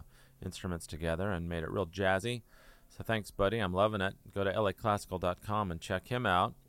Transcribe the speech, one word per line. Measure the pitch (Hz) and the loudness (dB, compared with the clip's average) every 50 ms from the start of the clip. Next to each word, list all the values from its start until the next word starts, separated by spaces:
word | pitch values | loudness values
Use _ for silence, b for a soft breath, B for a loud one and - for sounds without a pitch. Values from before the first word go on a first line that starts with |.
| - b b b b b b b - | -10 b b b b b b b -10
instruments | 95 - - - 92 87 82 - | -10 -8 -6 -6 -4 -4 -6 -6
together | - - 76 82 82 82 82 95 104 | -10 -8 -4 -2 -2 0 0 0 -2
and | 98 82 85 | -2 -2 -4
made | 85 85 82 80 | -4 -4 -4 -4
it | - | -4
real | - 101 95 | -2 -2 -4
jazzy. | 82 82 95 98 95 95 95 95 120 123 117 - b b b b b b b b b | -2 -2 0 2 2 2 2 0 -2 -6 -6 -10 b b b b b b b b b
So | - - 101 | -16 -8 -4
thanks, | - 113 110 98 - | -2 -2 -2 -2 -4
buddy. | - - 101 98 110 117 | 0 2 2 2 2 2
I'm | 104 90 87 | 0 0 4
loving | 92 101 110 110 101 | 4 4 4 4 2
it. | 92 98 - - - - - | 0 -2 -2 -6 -14 -6 -2
Go | 101 98 | 0 0
to | 98 90 | 2 2
L | 110 107 | 2 2
A | 98 92 | 2 0
classical | - - 110 104 104 - - 95 90 | 0 0 0 0 0 -2 -4 -4 -2
dot | 87 90 87 - | 0 0 -2 -2
com | - - 104 107 107 92 | -4 -2 -2 -2 0 -2
and | 85 82 | -4 -6
check | - - 101 92 - | -4 -4 -4 -4 -4
him | - 123 123 123 | -4 -2 0 2
out. | 104 90 90 98 117 - - - | 4 6 6 4 4 0 -6 -20